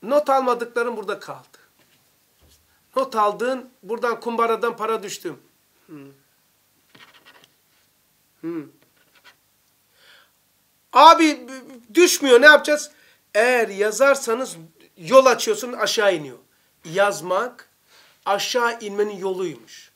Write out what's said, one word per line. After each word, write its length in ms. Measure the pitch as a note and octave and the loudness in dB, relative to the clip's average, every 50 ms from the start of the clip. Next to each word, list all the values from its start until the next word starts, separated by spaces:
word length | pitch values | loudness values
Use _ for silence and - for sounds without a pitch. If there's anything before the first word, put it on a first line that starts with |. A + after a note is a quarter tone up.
| - | -6
Not 260 | G3+ C4+ D4 D4 C#4+ | 0 0 0 2 2
almadıkların 680 | C4+ C4+ B3+ B3 A#3+ A#3+ A#3+ A#3 - B3 A#3 E3 E3 F#3 | 0 0 2 0 -2 -2 -4 -8 -6 -6 -6 -6 -6 -10
burada 220 | G#3 F#3+ G3+ - | -8 -10 -10 -10
kaldı. 280 | - - C#3 B2 - _ _ _ _ _ _ _ _ _ _ _ _ _ _ _ _ _ _ _ _ _ _ _ _ _ _ _ _ _ _ | -10 -18 -18 -18 -20 _ _ _ _ _ _ _ _ _ _ _ _ _ _ _ _ _ _ _ _ _ _ _ _ _ _ _ _ _ _
Not 200 | B3+ C4+ C4+ - | -6 -4 -4 -2
aldın, 540 | A3+ G#3+ G#3 G3 E3+ G#3+ B3 C4 B3+ A#3 - _ _ _ | 0 0 0 0 -2 -4 -4 -6 -6 -10 -16 _ _ _
buradan 360 | F3+ A3 A3+ G3 A#3+ A3+ A3 | -12 -10 -6 -4 -6 -6 -6
kumbaradan 580 | - A#3 A3+ A3+ A3+ A3+ A3+ G#3+ A#3 A#3 - - | -8 -10 -4 -2 -2 -2 -2 -2 -4 -6 -6 -6
para 260 | G#3 A3 A3+ A3 F#3+ | -6 -6 -6 -6 -8
düştüm. 360 | G3+ - - - F3 D3 - _ _ _ _ _ _ _ _ _ _ | -10 -14 -12 -12 -14 -16 -16 _ _ _ _ _ _ _ _ _ _
Hı. 80 | D#3+ D3 C#3 C#3 C#3 C#3 C#3 _ _ _ _ _ _ _ _ _ _ _ _ _ _ - - _ _ - _ - _ - _ _ _ _ _ _ _ _ _ _ _ _ _ _ _ _ _ _ _ _ | -20 -20 -20 -20 -20 _ _ _ _ _ _ _ _ _ _ _ _ _ _ _ _ -20 -20 _ _ -20 _ -20 _ -20 _ _ _ _ _ _ _ _ _ _ _ _ _ _ _ _ _ _ _ _
Hı. 240 | - D#3+ E3+ E3 C#3+ C3+ _ _ _ _ _ _ _ _ _ _ _ - _ _ _ _ _ _ _ _ _ _ _ _ _ _ _ _ - - _ _ _ _ _ _ _ _ _ _ _ _ _ _ - | -14 -12 -10 -10 -12 -14 _ _ _ _ _ _ _ _ _ _ _ -20 _ _ _ _ _ _ _ _ _ _ _ _ _ _ _ _ -20 -20 _ _ _ _ _ _ _ _ _ _ _ _ _ _ 4
Abi 540 | A#3+ C#4+ D#4+ E4 E4 E4 D#4 D4 B3 B3 A#3+ C4+ C4 - - C4+ A#3+ A3+ _ G#3 | 8 8 8 8 8 6 2 2 -2 -8 -18 -18 -18 -20 -20 -20 -20 _ _ 2
düşmüyor, 480 | D#4 F4+ F4 - - - C#4 B3 A#3 | 4 4 4 4 0 2 4 6 8
ne 40 | C4 | 8
yapacağız? 460 | D4+ D4+ D4 D4+ - D4+ D4 D4 - _ _ _ _ _ _ _ _ _ | 8 8 8 4 0 -4 -4 -4 -12 _ _ _ _ _ _ _ _ _
Eğer 340 | G#3 A3+ B3 B3+ B3 A3+ G#3 | 0 0 2 2 0 -2 -4
yazarsanız 920 | G3 F#3+ G3+ G#3+ G#3 - C4 C#4 C#4 - - A#3 A3+ A#3+ C4 A3 E3 E3 D#3+ D#3+ _ _ - _ _ _ | -4 -4 -4 -4 0 2 2 2 2 0 0 -6 -6 -6 -6 -10 -12 -18 -20 -20 _ _ -20 _ _ _
yol 280 | F3 D#3 A3 C4 C4 | -8 4 6 6 6
açıyorsun, 480 | C4 A#3 - - A3+ G#3 - - B3 B3 | 6 2 0 -2 -4 -4 -4 -6 -12 -6
aşağı 420 | A#3+ G#3+ F#3+ - A3+ G#3+ G3+ F#3 | -6 -4 -4 -2 0 0 0 0
iniyor. 220 | E3 D3+ C3+ B2 A#2 _ _ _ _ _ _ _ _ _ | -2 -6 -12 -16 -20 _ _ _ _ _ _ _ _ _
Yazmak 840 | E3+ D#3+ F#3 G3+ G3+ G3 D3+ D#3 F3+ F3+ F#3+ A3+ B3 B3 - - _ _ _ _ _ _ _ _ _ _ _ _ | -12 -2 -2 -2 -2 -2 -6 -8 -6 -4 -4 -4 -6 -10 -16 -20 _ _ _ _ _ _ _ _ _ _ _ _
aşağı 540 | - G3+ G3+ - - - B3+ A#3+ A#3 A#3 A#3 | -4 -4 -4 -4 -4 -4 -2 -2 -2 -4 -6
inmenin 380 | A#3 G#3 G3 G3+ G#3 G#3 G#3 F#3+ | -12 -12 -6 -4 -4 -4 -4 -8
yoluymuş. 760 | F3+ F#3+ F#3+ F3+ F#3+ F3 D3 A#2+ - _ - - - _ _ | -8 -8 -6 -6 -6 -8 -10 -12 -20 _ -20 -20 -20 _ _